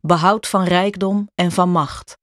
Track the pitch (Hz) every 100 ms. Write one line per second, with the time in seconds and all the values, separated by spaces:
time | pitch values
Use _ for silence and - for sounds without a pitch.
0 | 156 170 175 214 - 196 180 175 196 202
1 | 190 202 202 - 175 175 180 175 143 -
2 | - -